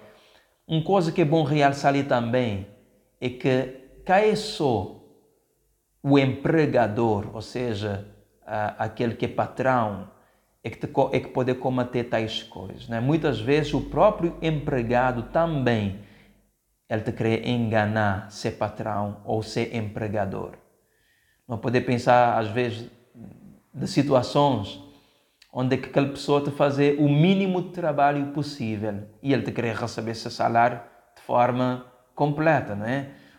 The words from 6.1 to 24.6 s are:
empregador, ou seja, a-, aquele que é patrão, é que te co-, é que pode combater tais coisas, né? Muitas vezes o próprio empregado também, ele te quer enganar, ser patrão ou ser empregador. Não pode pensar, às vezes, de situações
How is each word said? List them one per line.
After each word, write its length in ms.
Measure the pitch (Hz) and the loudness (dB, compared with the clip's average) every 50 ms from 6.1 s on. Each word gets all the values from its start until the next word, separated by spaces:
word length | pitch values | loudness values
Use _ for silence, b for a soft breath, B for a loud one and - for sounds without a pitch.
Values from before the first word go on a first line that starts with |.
| 139 143 | 6 6
empregador, 1120 | 135 127 117 - - 170 160 160 151 127 123 123 113 104 104 110 117 113 107 101 95 - | 6 4 0 0 0 2 4 4 4 4 4 2 2 2 2 0 2 2 2 0 -2 -6
ou 80 | - 113 | -10 -12
seja, 680 | 101 - - 123 127 120 110 101 110 104 101 98 104 104 - - _ _ _ _ _ | -12 -8 -6 -6 -4 -4 -4 -4 -4 -4 -4 -6 -8 -12 -20 -20 _ _ _ _ _
a-, 400 | - 110 107 104 107 - - 110 | -8 -4 -4 -4 -4 -4 -4 -6
aquele 300 | 107 - - 123 117 107 | -6 -4 -2 -2 -2 -2
que 120 | - 127 | -2 -4
é 20 | 120 | -4
patrão, 840 | - - 107 - - - 123 131 131 123 110 107 101 92 104 - b b b b b b b b b _ - | -2 -4 -4 -4 -4 -2 0 0 2 2 0 -2 -4 -8 -10 -14 b b b b b b b b b _ -12
é 60 | 120 | -12
que 80 | - - | -8 -8
te 80 | - | -10
co-, 240 | - - 135 135 - | -2 0 0 0 2
é 80 | - 127 | 0 -2
que 80 | - - | -2 -2
pode 260 | - 131 127 127 127 | -2 -2 0 0 -2
combater 500 | 127 - 131 127 127 123 123 - 123 120 | -2 -2 -2 -2 -2 -2 -2 -2 -4 -2
tais 380 | 120 117 113 113 107 - - | 0 -2 -2 -2 -2 -4 -8
coisas, 460 | - - - 90 95 98 - - - - | -10 -12 -14 -14 -12 -12 -14 -14 -10 -6
né? 120 | 117 113 | -4 -2
Muitas 400 | 120 135 160 160 165 156 123 107 | 0 2 2 2 2 0 -2 0
vezes 340 | 107 127 143 151 147 - - | 0 2 2 2 2 0 -2
o 60 | 131 | -2
próprio 560 | - - - 147 - 160 156 - 170 170 156 - | -2 -2 2 4 4 4 4 2 -2 -4 -2 -2
empregado 840 | - 160 156 143 - 151 143 127 113 110 120 123 127 127 123 120 110 | -2 -2 -2 -2 -2 -2 -2 -2 0 2 2 2 2 2 0 -2 -4
também, 760 | - - 160 165 165 156 139 127 120 120 107 104 98 95 B B B B B B B B B _ _ _ _ _ _ _ _ _ - | -2 0 0 0 0 0 0 2 2 2 2 0 -2 -4 B B B B B B B B B _ _ _ _ _ _ _ _ _ -6
ele 140 | 117 110 | -4 -4
te 100 | 107 127 | -4 -4
quer 340 | 107 - 113 113 113 - - | -4 -2 0 0 0 0 0
enganar, 840 | 117 123 120 117 110 113 110 104 104 107 110 107 101 98 101 104 - | -2 -2 0 0 2 2 2 2 2 2 2 2 2 0 -2 -6 -10
ser 220 | - - - 117 | -12 -8 -6 -6
patrão 680 | 110 - 113 101 - - 110 110 104 101 104 104 101 - - | -4 -4 -4 -4 -4 -6 -6 -6 -4 -4 -4 -6 -8 -8 -6
ou 180 | - 110 110 | -4 -4 -4
ser 320 | 107 - - 123 117 - - | -4 -4 -4 -4 -4 -2 -4
empregador. 760 | 117 107 101 104 110 107 107 101 107 98 95 95 104 92 95 - - _ _ _ _ _ _ _ _ _ _ _ _ _ _ _ _ _ - | -6 -6 -6 -6 -6 -6 -4 -2 -2 -2 -2 -4 -6 -8 -10 -12 -18 _ _ _ _ _ _ _ _ _ _ _ _ _ _ _ _ _ -8
Não 100 | 120 107 | -8 -4
pode 220 | - 131 123 123 | -2 0 2 2
pensar, 580 | 123 135 123 117 120 131 123 123 123 120 110 113 | 2 2 0 2 4 6 6 6 6 4 2 0
às 100 | 113 107 | 0 0
vezes, 420 | 104 123 123 120 107 110 117 - - _ _ _ _ 120 113 - - - - - - - _ _ - | -2 -2 -2 -2 -4 -6 -10 -14 -18 _ _ _ _ -20 -20 -20 -20 -20 -20 -20 -20 -20 _ _ -10
de 120 | 135 - | -8 -8
situações 960 | - - 147 135 143 139 127 117 - - 147 143 143 127 110 | -2 0 0 2 4 4 2 2 2 2 2 2 4 2 0